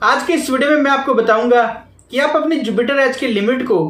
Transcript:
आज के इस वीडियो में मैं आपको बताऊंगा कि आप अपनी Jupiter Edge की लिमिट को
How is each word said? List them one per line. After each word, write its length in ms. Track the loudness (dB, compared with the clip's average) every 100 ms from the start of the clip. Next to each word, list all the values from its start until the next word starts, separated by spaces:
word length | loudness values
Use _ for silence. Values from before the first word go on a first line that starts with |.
आज 200 | 0 0
के 100 | 0
इस 180 | -2 -2
वीडियो 200 | 0 2
में 100 | 2
मैं 100 | 2
आपको 240 | 0 0
बताऊंगा 480 | 0 2 2 2 2 2 -4 -16 _ _
कि 80 | -2
आप 180 | 0 0
अपनी 240 | 0 -2
Jupiter 380 | -2 -2 0 0
Edge 180 | 0 -2
की 100 | -2
लिमिट 400 | 0 0 -2 0
को 180 | 0